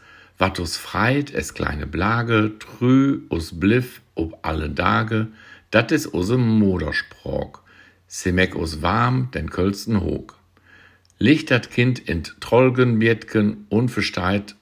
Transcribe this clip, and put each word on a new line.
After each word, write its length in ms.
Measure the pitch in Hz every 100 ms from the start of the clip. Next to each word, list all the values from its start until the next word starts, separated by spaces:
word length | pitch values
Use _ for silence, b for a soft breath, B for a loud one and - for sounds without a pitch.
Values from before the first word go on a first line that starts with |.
| B B B B
wat 200 | 95 -
us 180 | 82 -
freit, 540 | - 92 113 143 143
es 220 | - -
kleine 320 | - 82 76 71
Blage, 680 | 82 98 117 117 110 107 -
trü, 640 | - - 123 131 139 135 -
us 300 | 85 85 87
bliff, 420 | 95 120 127 - _ -
ob 240 | 80 -
alle 300 | - 80 76
Dage, 560 | - 95 107 110 110 110 B B B B
dat 220 | 110 -
is 200 | 156 -
use 260 | 85 92 127
Modersprach. 1200 | 113 110 98 90 78 - - - - 67 - - _ b b b b
Se 240 | - 92
meck 240 | 90 92 -
us 260 | 82 76
warm, 480 | 85 110 120 127 127 -
den 160 | 78
Kölsten 500 | - 95 101 - 107
hoch. 320 | 82 73 - - _ _ b b b b b -
Licht 320 | 113 156 -
dat 180 | 123 -
Kind 300 | - 123 127
in 240 | - 82
t 80 | 80 -
Trollgen 580 | - 117 131 123 127 110
Biertken 680 | 113 113 - 110 104 - -
und 200 | 104 127
versteit 680 | - - - 90 101 101 -